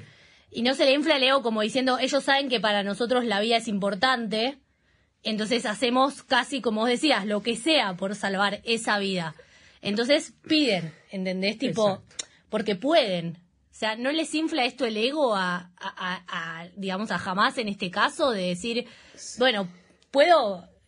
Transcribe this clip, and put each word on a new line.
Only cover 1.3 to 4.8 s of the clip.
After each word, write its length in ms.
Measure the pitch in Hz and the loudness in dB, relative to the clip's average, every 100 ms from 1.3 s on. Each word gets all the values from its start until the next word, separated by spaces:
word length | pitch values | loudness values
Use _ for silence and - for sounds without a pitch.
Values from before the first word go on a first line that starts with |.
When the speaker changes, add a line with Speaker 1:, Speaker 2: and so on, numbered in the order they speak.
| 277 | 2
Speaker 1:
como 200 | 226 220 | 2 0
diciendo, 360 | 214 262 254 247 | 0 0 2 2
"Ellos 220 | 254 277 | 0 0
saben 240 | 277 277 285 | 2 2 2
que 120 | 233 | 0
para 220 | 214 202 | 2 0
nosotros 420 | 202 196 240 247 | -2 -2 0 0
la 160 | 240 196 | 0 0
vida 160 | 226 233 | 2 0
es 120 | 233 | 0
importante, 920 | 202 202 196 262 254 226 214 240 285 _ _ | -2 -2 0 0 0 -2 -2 -2 -4 _ _